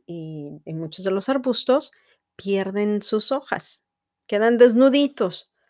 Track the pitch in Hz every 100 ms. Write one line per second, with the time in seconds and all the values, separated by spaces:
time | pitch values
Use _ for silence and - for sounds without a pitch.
0 | - 170 160 156 147 147 - 160 160 -
1 | 190 190 196 269 262 226 - 262 302 -
2 | _ _ _ - 190 196 190 196 208 208
3 | - 214 - 269 269 175 - - _ _
4 | _ _ - 208 226 233 247 226 269 269
5 | 285 - 190 - - _ _